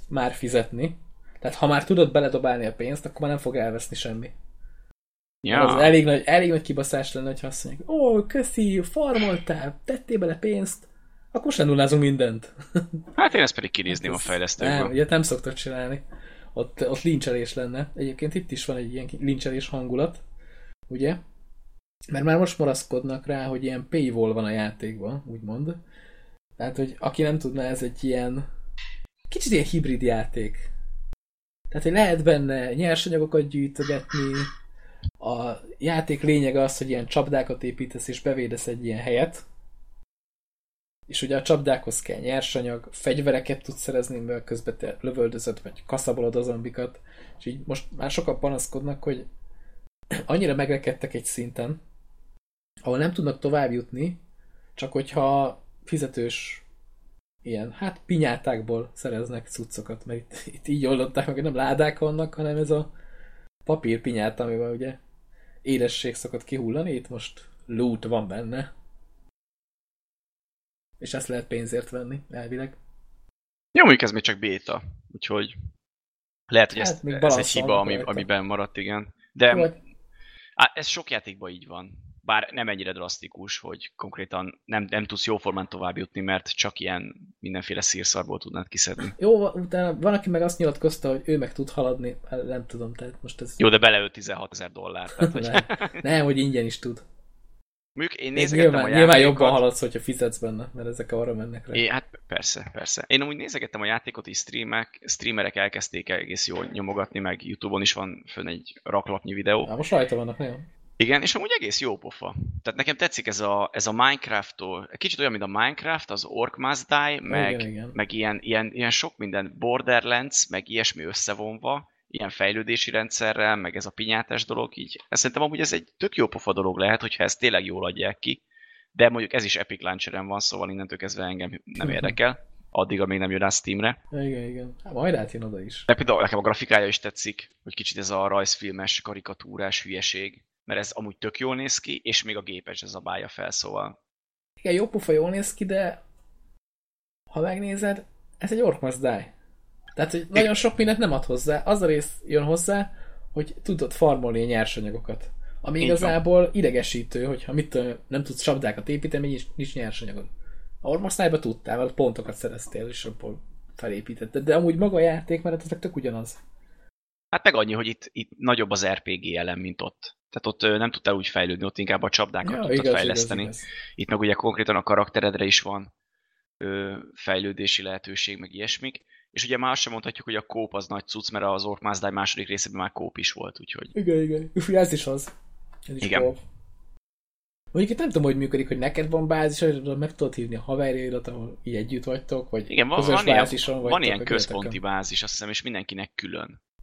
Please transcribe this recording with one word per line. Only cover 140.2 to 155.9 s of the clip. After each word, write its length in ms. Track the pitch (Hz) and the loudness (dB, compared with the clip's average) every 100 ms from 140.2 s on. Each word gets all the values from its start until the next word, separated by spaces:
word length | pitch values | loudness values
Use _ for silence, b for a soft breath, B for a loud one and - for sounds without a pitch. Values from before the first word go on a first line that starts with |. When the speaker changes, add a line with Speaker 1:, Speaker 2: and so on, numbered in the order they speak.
| 98 - _ _ - | -6 -10 _ _ -6
Speaker 2:
mert 140 | 101 | -4
ez 120 | 104 | -4
amúgy 260 | - 107 95 | -8 -10 -8
tök 200 | 110 - | -8 -4
jól 160 | 131 127 | -4 -4
néz 220 | 139 - | -2 -4
ki, 220 | - - | -4 -8
és 200 | - 110 | -2 -2
még 140 | 110 104 | -2 -6
a 40 | |
gépes 420 | 95 92 92 98 95 | -8 -12 -12 -14 -12
zabálja 420 | 95 87 92 98 | -12 -8 -8 -8
fel, 240 | - 90 | -8 -6
szóval. 520 | - - - 50 - _ _ _ _ _ _ | -6 -4 -6 -6 -10 _ _ _ _ _ _
Speaker 1:
Igen, 120 | 190 | 0
jó 140 | 180 226 | 0 0
pofa, 240 | 208 - | -2 2
jól 180 | 156 165 | 4 4
néz 240 | 190 196 | 0 -4
ki, 120 | - 190 | -4 -2
de 380 | 190 185 - - - - - - - _ _ _ _ _ _ _ | 0 -2 -4 -14 -20 -20 -20 -20 -20 _ _ _ _ _ _ _
ha 120 | 160 | -4
megnézed, 640 | 170 185 202 196 202 196 - - - - | -2 -2 -4 -2 -2 -2 -6 -20 -20 -8
ez 140 | - | -2
egy 100 | 220 | 2
Orc 200 | 226 139 | 2 2
Must 180 | 131 127 | -2 -2
Die. 420 | 131 107 - - - - - - - - | 0 0 -4 -18 -20 -20 -20 -20 -12 -2
Tehát, 160 | 160 | -2
hogy 80 | 170 | -2
Speaker 2:
Igen. 120 | 165 | 0
Speaker 1:
nagyon 220 | 202 220 | 4 6
sok 240 | 214 233 226 | 6 2 4
mindent 200 | 220 214 | 2 4
nem 140 | 214 | 2
ad 120 | 135 - | 2 0
hozzá. 380 | 127 143 151 | 0 2 0
Az 180 | - 208 | 4 4
a 40 | 175 | 4
rész 360 | 151 147 - - | 2 0 -8 0
jön 180 | 151 | 2
hozzá, 480 | 147 170 175 202 202 b b b b | 4 2 2 0 0 b b b b
hogy 240 | - 151 - | -4 -4 -6
tudod 280 | - 165 123 | -4 -2 0
farmolni 500 | - 156 131 123 113 | 4 6 6 2 0
a 40 | 117 | 2
nyersanyagokat. 840 | 117 110 - 104 107 - 104 - - b b | 2 2 -2 -4 -6 -6 -6 -6 -6 b b
Ami 180 | - 156 | -4 0
Speaker 2:
Így 80 | |
van. 80 | 170 | 4